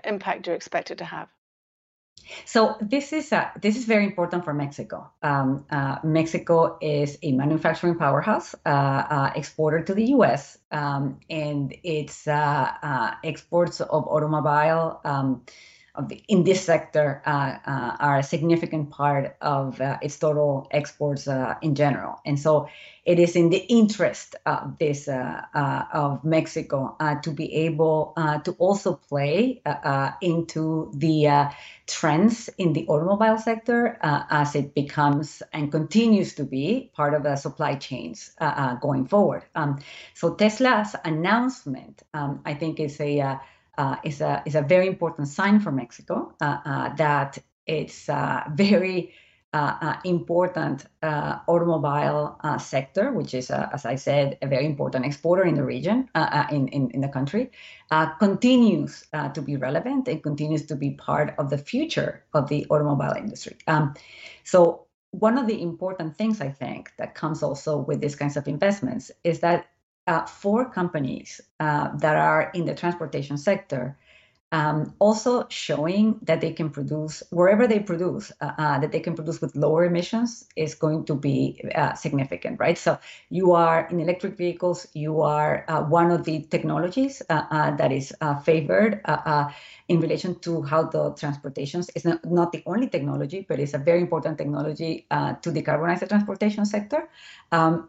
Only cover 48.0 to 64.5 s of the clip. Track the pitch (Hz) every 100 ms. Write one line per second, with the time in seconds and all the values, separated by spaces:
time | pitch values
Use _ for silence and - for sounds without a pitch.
48 | - 139 147 - - 151 202 185 185 180
49 | 175 - _ _ _ 151 143 - 160 -
50 | 180 175 - 170 180 170 147 135 - _
51 | 160 147 147 143 - 170 170 160 143 143
52 | 143 147 147 - 151 117 - 139 135 -
53 | 247 220 139 127 131 135 - 139 113 131
54 | - 143 139 - 135 135 151 139 131 131
55 | 127 143 165 180 185 151 127 123 156 240
56 | 262 160 151 151 - 147 135 143 131 -
57 | 135 135 139 208 269 - - - - 156
58 | 214 - 202 190 247 254 226 165 139 -
59 | - 151 139 147 139 143 127 151 233 269
60 | 262 160 151 147 151 156 143 143 143 139
61 | - 147 151 - 139 143 - 247 320 -
62 | - - _ 156 131 147 - 151 147 143
63 | 143 - - - - - - 151 151 -
64 | - - - - -